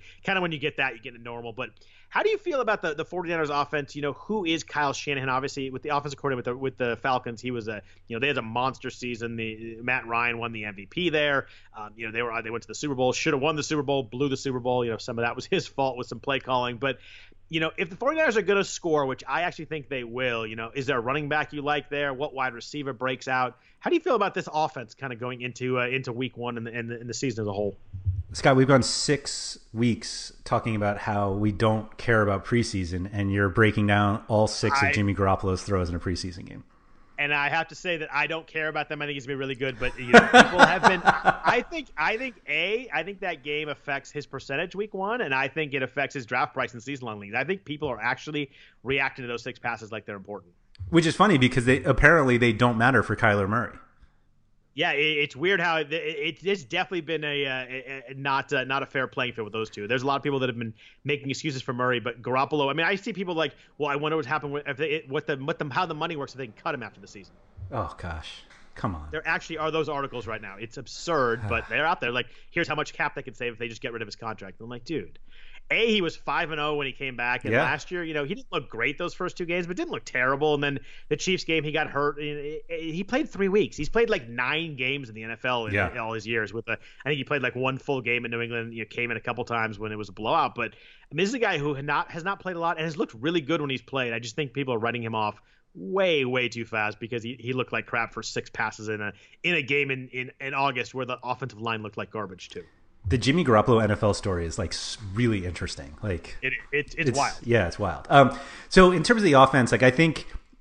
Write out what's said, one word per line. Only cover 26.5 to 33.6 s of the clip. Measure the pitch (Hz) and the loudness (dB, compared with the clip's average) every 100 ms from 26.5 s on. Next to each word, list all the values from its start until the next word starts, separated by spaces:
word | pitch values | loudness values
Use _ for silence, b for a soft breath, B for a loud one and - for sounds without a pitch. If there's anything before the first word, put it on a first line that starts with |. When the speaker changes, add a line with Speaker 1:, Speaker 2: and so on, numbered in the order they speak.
| 117 | -6
Speaker 1:
and | 117 | -6
the, | |
and | 120 117 | -6 -6
the, | 117 | -8
and | 120 | -8
the | |
season | 113 135 113 | -4 -4 -2
as | 104 | -2
a | |
whole? | 98 101 - - - - - - | 0 -2 -4 -12 -6 -2 -2 -4
Speaker 2:
Scott, | - - 131 | 2 6 8
we've | 135 | 8
gone | 135 | 6
six | 117 - - 143 - - - - - | 4 0 0 0 -2 -8 -8 -12 -8
weeks | 113 120 110 - - - - | 0 2 2 -4 -10 -12 -12
talking | - 117 117 110 | -2 -2 0 0
about | 101 104 | 0 -2
how | - 104 101 | 0 0 2
we | 101 107 | 2 0
don't | 92 113 110 104 - | 4 4 2 -2 -4
care | - 113 | 2 4
about | 101 98 - | 4 2 2
preseason, | 120 113 98 85 90 95 | 0 2 -2 -2 -4 -4
and | 104 101 | -2 2
you're | 101 98 | 4 4
breaking | 95 | 6